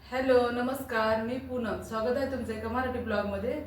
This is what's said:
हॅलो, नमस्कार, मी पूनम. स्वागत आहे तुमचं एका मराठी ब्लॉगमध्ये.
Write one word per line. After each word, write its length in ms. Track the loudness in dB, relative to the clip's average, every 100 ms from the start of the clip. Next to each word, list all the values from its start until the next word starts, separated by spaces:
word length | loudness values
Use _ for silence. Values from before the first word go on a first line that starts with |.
| -4
हॅलो, 380 | -2 6 6 6
नमस्कार, 720 | 0 -2 -2 -2 0 2 2
मी 160 | 0 -4
पूनम. 440 | -4 -4 -2 -4
स्वागत 340 | -4 -2 0 0
आहे 160 | 0
तुमचं 200 | -2 -4
एका 160 | -4 -2
मराठी 300 | -2 -2 -2
ब्लॉगमध्ये. 640 | -2 -2 0 -2 -2 -4